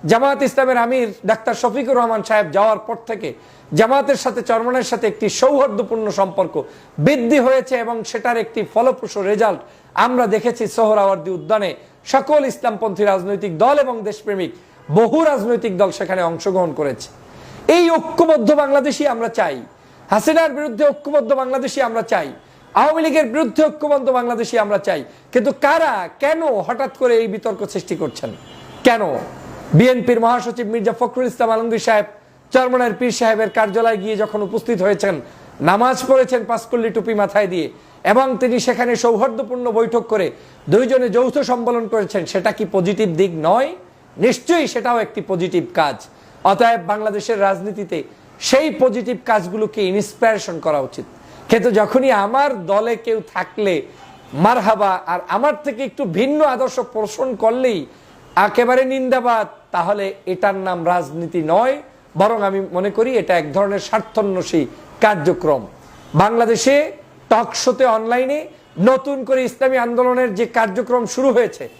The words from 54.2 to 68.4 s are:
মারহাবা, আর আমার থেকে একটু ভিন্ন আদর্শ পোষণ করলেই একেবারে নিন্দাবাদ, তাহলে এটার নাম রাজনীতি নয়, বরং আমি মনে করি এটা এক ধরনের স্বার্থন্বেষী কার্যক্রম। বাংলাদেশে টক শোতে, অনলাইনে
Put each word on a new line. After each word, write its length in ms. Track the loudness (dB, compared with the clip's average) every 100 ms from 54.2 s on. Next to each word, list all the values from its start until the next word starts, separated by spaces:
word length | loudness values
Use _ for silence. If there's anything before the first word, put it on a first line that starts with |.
| -12 2
মারহাবা, 480 | 2 4 2 2 0 0 -4
আর 80 | -6 -4 0
আমার 180 | 0 -2
থেকে 160 | -6 -6 -8
একটু 140 | -6 -6 -2
ভিন্ন 220 | 0 2 2
আদর্শ 220 | 0 -4 -4 -6 -6
পোষণ 320 | -6 -4 -6 0
করলেই 380 | 0 2 0 -2 -6 -18 -20 -20 -4 0
একেবারে 460 | 2 2 2 2 2
নিন্দাবাদ, 520 | -2 0 0 2 0 -2 -10 _
তাহলে 300 | -4 -2 -2 -4 -8 -8
এটার 240 | -2 -2 -2 -4
নাম 120 | -2 0
রাজনীতি 480 | 0 -2 -8 -6 -4 0
নয়, 220 | 2 2 -2 -8 _ _ 0
বরং 180 | 2 2 0
আমি 120 | -2 -4 -4
মনে 140 | -2 0
করি 140 | 0 0
এটা 140 | 2 0
এক 100 | 0 0
ধরনের 260 | 0 -2 -2
স্বার্থন্বেষী 760 | -4 -2 -2 0 -2 -2 -2 -2 -8 -20 0
কার্যক্রম। 580 | 2 2 0 0 0 -2 -4 -20 -20 -20 -2 2
বাংলাদেশে 540 | 4 4 2 2 4 2 2 -8 -20 -20 0
টক 180 | 2 2 -2
শোতে, 220 | -2 2 2 2
অনলাইনে 420 | 0 -2 0 -4